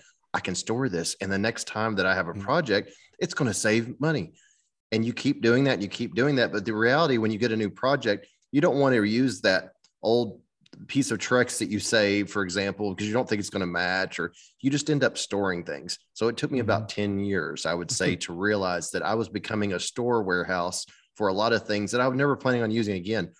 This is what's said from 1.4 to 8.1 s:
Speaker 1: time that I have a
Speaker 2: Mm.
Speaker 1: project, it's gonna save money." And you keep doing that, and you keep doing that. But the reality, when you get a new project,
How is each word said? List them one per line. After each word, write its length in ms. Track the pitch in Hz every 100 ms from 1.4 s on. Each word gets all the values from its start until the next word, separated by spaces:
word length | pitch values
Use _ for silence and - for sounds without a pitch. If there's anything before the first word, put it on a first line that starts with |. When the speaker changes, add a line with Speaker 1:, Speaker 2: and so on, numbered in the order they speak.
| 110 - -
Speaker 1:
time 280 | 107 113 98
that 100 | 92
I 80 |
have 140 | 92 85
a 40 |
Speaker 2:
Mm. 60 | 98
Speaker 1:
project, 500 | 101 160 135 101 - - _ -
it's 160 | -
gonna 200 | - 127
save 440 | 98 110 113 117 -
money." 340 | 151 143 82 - _ _ _ _ _
And 120 | 110
you 80 | 113
keep 300 | - 131 -
doing 220 | 117 123
that, 100 | 139
and 80 | 95
you 60 | 98
keep 260 | - 117
doing 220 | - 143 135
that. 160 | 101
But 120 | 101
the 80 | 101
reality, 440 | 107 117 143 165 120
when 140 | 110
you 60 | 107
get 120 | 117
a 40 | 110
new 140 | 104
project, 560 | - 131 139 113